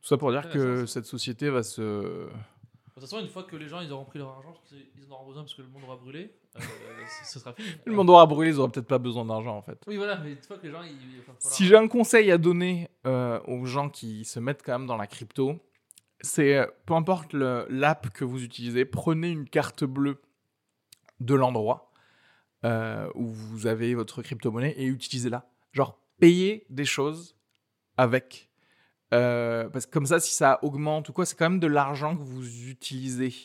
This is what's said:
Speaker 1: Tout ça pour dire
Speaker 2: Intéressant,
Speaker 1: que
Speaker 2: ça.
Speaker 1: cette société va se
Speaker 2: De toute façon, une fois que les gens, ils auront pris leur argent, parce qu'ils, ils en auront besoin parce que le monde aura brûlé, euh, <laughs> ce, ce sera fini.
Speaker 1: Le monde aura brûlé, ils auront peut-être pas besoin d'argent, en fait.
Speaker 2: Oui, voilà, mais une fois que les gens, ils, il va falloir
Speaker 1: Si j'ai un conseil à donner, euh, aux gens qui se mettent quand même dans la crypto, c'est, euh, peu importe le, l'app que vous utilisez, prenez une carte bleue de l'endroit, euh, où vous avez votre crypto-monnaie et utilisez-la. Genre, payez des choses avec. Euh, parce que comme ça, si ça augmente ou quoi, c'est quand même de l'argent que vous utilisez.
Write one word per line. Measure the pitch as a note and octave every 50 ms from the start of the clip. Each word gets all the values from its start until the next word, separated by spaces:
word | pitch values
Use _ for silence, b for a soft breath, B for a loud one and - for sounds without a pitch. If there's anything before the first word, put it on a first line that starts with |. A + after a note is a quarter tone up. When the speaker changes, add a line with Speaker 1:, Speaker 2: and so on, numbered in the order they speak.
| -
Speaker 1:
Tout | -
ça | D3+ C3
pour | D3 C3+ A#2
dire | C#3
Speaker 2:
Intéressant, | D3 E3+ D#3 C#3
Speaker 1:
que | C3+ B2+ B2 B2+ B2
Speaker 2:
ça. | A2+ -
Speaker 1:
cette | B2 A2+
société | - - B2 - - A#2+ A2 C#3+ D3
va | C#3 B2+ A#2
se | - - - A2
Speaker 2:
De | G#2+ G#2 G#2 G2 F#2 E2+ F2+ F2 D2 - A2 G#2+ B B B - - _ _ _ - _
toute | - C3
façon, | C3 - A3
une | A3 -
fois | - F#3 F#3
que | F#3 -
les | D#3 D3+ D3
gens, | D3+ F3
ils | F3+ D3+ C#3
auront | C3+ C#3
pris | C3 - D3+
leur | C#3 C3+
argent, | C3 C3 C3+ D#3 E3+
parce | D#3+ _
qu'ils, | _ D3 C#3 C#3 C3+ _ -
ils | C#3 C#3 C#3
en |
auront | C3 C3+ C3+
besoin | C3+ D3 D3+
parce | C3+ -
que | - C3
le | B2+
monde | C3 C#3 C#3
aura | B2+ C3
brûlé, | B2+ B2 B2+ C3 D#3 F#3 G#3+ _ _ _ _ _
euh, | -
<laughs> | - - - - - A2 A2+ - - - - - -
ce, | - -
ce | C3+
sera | - B2 A#2+
fini. | - A3 G3+ E3 D#3 -
Speaker 1:
Le | - A3
monde | G#3 F#3+ F3
aura | F3+ E3+ E3+
brûlé, | D#3+ D3 C#3+ D#3+ E3
ils | D#3+ C#3
auront | C3+ C3
peut-être | A#2 C#3 A#2+ -
pas | C3+ B2+
besoin | A#2+ B2 A#2 A#2+ A#2
d'argent, | A2+ A2 A2 A2 B2 G#2+
en | G#2 G2+
fait. | - - - -
Speaker 2:
Oui, | - G#3
voilà, | G3+ G3 G#3 G3+ F3+
mais | D#3 D3 C#3+
une | C#3 -
fois | _ G3+ F#3+
que | F#3+
les | D#3+ C#3+
gens, | E3 F3
ils, | E3
il | D3 C3+ C3 B2+ C3 B2+
va | B2
falloir | - B2+ _ - - -
Speaker 1:
Si | - F#3+
j'ai | F3+ G3+
un | G#3+ A3
conseil | A3 A3 A#3+ A#3 - - A#3 A3 G3+ F3+
à | E3+
donner, | D#3+ F3 F3 F3 F3+ F3+ F#3 F3 E3+ - _ _ _
euh, | B2+ C3 B2+ B2+ B2 A#2 A2+ -
aux | - C3+ B2+ B2+
gens | B2+ B2 C#3 C#3+ C#3+
qui | - - - A2+ A2 G#2+ A2
se | - - B2
mettent | A#2 B2+ D3 C#3+ -
quand | - B2+
même | B2 C3+ B2+
dans | B2
la | A2+ G2+
crypto, | G#2 - - A#2+ G#2+ - - C3+ C3 D3+ E3+ _ _ _ _ _ _ - - _ _ _ _ -
c'est, | - - - D3 C#3 C#3+
euh, | C#3 B2 - - _ _
peu | - E3+
importe | E3 E3 E3+ F#3 F3+ D#3 - -
le, | D3 C3+ B2+ B2+ A#2+ A2+ -
l'app | - C3 C#3 D3 D#3+ D#3 - B2+
que | - - C#3+
vous | B2+ B2 C3 B2
utilisez, | A#2 - - A#2+ A#2+ A#2 B2 C3
prenez | C3+ - B2+ - E3 D#3+ D#3+ E3 F3
une | E3+ D#3 C#3+ -
carte | - D#3 C#3 - - - D#3
bleue | C3+ C3 C3+ C#3 C#3+ C#3 C#3 _ _ _ _ _ _ _ _ _ _ _ _ _ _ - _ _ _ _ _
de | B2+ A#2 C#3
l'endroit, | C3+ C3 B2+ B2+ A#2 G#2+ G#2+ B2+ - - b b b b b b b b b b b b b b _ -
euh, | A#2 A#2 A2+ A2+ A2 A2 G#2+ G#2 G#2 -
où | - A#2+
vous | A#2 A2 A2 A2 A2 A2+ A2 G#2
avez | A#2 A2+ A2 A#2 A#2 B2
votre | A#2+ A2+ G#2+ - - A#2
crypto-monnaie | - C#3+ A#2 - B2 G#2+ A#2 B2 D3 D#3
et | - C3+
utilisez-la. | C3 C3 B2 - - - C3 A#2+ B2 A2+ B2 - _ _ _ _ _ _
Genre, | - A2 - - _ _ _ _ _
payez | - E3+ F3 F3+ F#3 G3 G#3+ A3 - _
des | C3 B2+ C#3+
choses | C3 - - C#3 C3 D#3 D#3+ E3+ F3 _ _ _ _ _ _ _ _ _ _ _ _ _ -
avec. | C3 A#2+ A#2 B2+ - - - - - _ _ _ _ _ _ _ _ _ _ _ _ _ -
Euh, | A#2+ B2 B2 A#2+ A#2+ A#2+ A#2 A#2 A#2 A2+ A2
parce | - C3 A#2+
que | - -
comme | D#3 C#3
ça, | C3+ E3+ E3
si | D#3 - -
ça | - - C3+ C3+ - -
augmente | D3 C#3 C#3 D3+ D3+ D3+ D#3 D3+ -
ou | C3
quoi, | - F#3
c'est | - -
quand | - E3+ E3
même | F3+ F#3+
de | E3+
l'argent | D#3+ D3 C#3+ C#3+ C3+ C#3+ C3+ D3 D3+ E3
que | E3 D3
vous | C3 B2+ C3 B2+ A#2+ A#2 A#2+ A#2+ B2+
utilisez. | C3+ - - - C#3 C3 C3 C3 B2+ B2 B2+ B2+ A#2+ - -